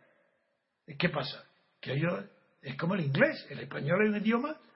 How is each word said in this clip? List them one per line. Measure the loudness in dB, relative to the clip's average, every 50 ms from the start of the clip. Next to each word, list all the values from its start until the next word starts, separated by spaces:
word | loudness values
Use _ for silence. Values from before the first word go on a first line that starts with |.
| _ _ _ _ _ _ _ _ _ _ _ _ _ _ _ _ _ -12 -4 -2
¿Qué | -2 0
pasa? | 0 -2 -4 -6 -8 -12 -16 _ _ _ _ _ _ _
Que | -6 -4 -2
ellos, | 0 0 0 0 -2 -6 -10 _ _ _ _ _ _
es | -14 -12 -8
como | -4 -2 0 0
el | 0 0
inglés. | 2 4 6 6 4 4 0 -8 -12
El | -12 -12
español | -10 -8 -8 -4 -2 2 2 4 4
es | 4
un | 2 2
idioma | 2 2 2 2 0 -2 -6 -10 -14 -20 _